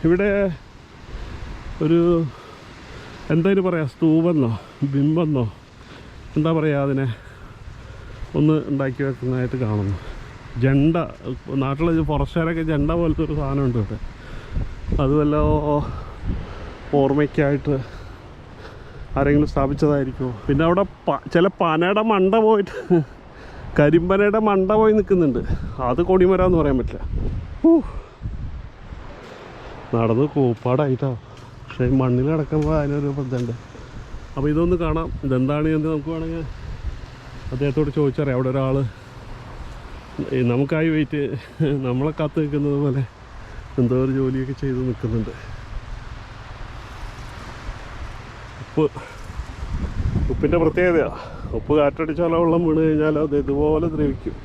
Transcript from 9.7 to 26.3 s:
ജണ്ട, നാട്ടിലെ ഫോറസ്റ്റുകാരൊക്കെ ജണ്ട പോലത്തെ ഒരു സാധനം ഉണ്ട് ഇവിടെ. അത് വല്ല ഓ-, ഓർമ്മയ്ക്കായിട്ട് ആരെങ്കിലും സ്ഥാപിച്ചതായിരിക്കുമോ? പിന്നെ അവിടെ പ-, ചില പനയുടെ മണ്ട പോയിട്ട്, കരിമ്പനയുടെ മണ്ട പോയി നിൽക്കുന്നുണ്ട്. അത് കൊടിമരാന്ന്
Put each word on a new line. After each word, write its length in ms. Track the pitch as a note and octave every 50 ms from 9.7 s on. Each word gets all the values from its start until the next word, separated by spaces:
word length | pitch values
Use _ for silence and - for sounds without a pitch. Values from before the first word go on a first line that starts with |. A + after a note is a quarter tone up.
| G#2+ G#2 G2 G2 G2 F2 - - - - - - - - - - - A#2+ A#2
ജണ്ട, 320 | C3+ C3+ C#3 C#3+ D#3+ E3 E3+ D#3 - - - - - C3 A#2+ - - C3+ C3+ C3+
നാട്ടിലെ 400 | C3 C#3 C#3 E3 E3+ E3 D#3+ D#3 C#3
ഫോറസ്റ്റുകാരൊക്കെ 540 | D3+ C#3+ C#3 C#3 - E3+ E3 E3 E3+ D#3+ D#3+ D#3 D#3+
ജണ്ട 180 | C#3+ C#3+ D3+ E3 E3+
പോലത്തെ 220 | E3+ D#3+ D3+ D3+ D#3+
ഒരു 80 | D3 D#3 D3
സാധനം 220 | D3 C#3 C#3 C#3 C#3 B2+
ഉണ്ട് 100 | A#2 A#2+
ഇവിടെ. 160 | G#2 G2 G#2+ - - - - - - - - - - - - - - - - - - - - - C#3+
അത് 100 | C3+ C#3+ D3+
വല്ല 180 | D3 D3 D3 D3+ D3+ D3+ D#3 D3+ D3 D3
ഓ-, 180 | D3 D3 D3 - - - - - - - - - - - - - - - - - - - - - - C#3+
ഓർമ്മയ്ക്കായിട്ട് 760 | C#3 C3+ C#3 D3 D3 C3+ - - D3+ C#3 C#3+ C#3 - D3 C#3+ C3+ A#2+ - - - - - - - - - - - - - - - - - - - - - - - - - - C3+
ആരെങ്കിലും 300 | C#3 C#3+ D3 D3 D3+ - -
സ്ഥാപിച്ചതായിരിക്കുമോ? 760 | D3 C#3 C3+ C#3+ C#3+ E3 D3 D3 C#3+ C3+ C3 B2+ - C3+ B2+ A#2+ G#2 -
പിന്നെ 160 | - C#3+ C#3 D#3+ E3
അവിടെ 160 | F3 F#3 G3+ F#3+ - - -
പ-, 160 | - D3 C3+ - - -
ചില 120 | E3+ E3+ G3 - -
പനയുടെ 420 | F#3+ E3+ D#3 D#3+ F3 F#3 G#3 G#3 A3 A3+ A3
മണ്ട 220 | G3 F#3 F#3+ F#3+ A3+ A3
പോയിട്ട്, 280 | G#3+ A3 G#3 G3+ F#3 - - - - F3+ E3+ C#3+ - - - - - - - - - - - - - - -
കരിമ്പനയുടെ 640 | D3 D3 D3+ F3 E3 F3+ F#3+ G3 G#3 G#3 G3+ A3 G#3+ G#3+
മണ്ട 220 | G3+ F#3+ F#3+ F#3 G#3+ G#3+
പോയി 120 | A3 G#3+ G#3+ G#3+
നിൽക്കുന്നുണ്ട്. 420 | G3+ - G3 F3+ E3+ C#3+ A#2+ A#2+ - - - - - - - - C3 A#2+
അത് 100 | B2 C3+ F3 F3+
കൊടിമരാന്ന് 480 | F#3 F#3 F3+ F#3